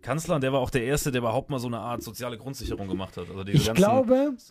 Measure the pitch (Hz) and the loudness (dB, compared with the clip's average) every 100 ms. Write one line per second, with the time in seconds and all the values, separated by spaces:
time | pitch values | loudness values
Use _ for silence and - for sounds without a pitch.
0 | - 143 165 165 131 135 127 135 117 147 | -4 -4 0 0 2 2 2 0 2 0
1 | 156 127 117 117 - 139 123 117 110 120 | 0 0 0 0 -2 -4 -4 -6 -4 -6
2 | 117 107 123 117 117 139 113 117 98 92 | -8 -8 -8 -8 -10 -8 -6 -6 -4 -6
3 | 95 - 87 92 95 101 - 113 196 247 | -6 -8 -10 -8 0 2 2 4 6 6
4 | 240 254 285 254 - | 4 4 2 -2 -4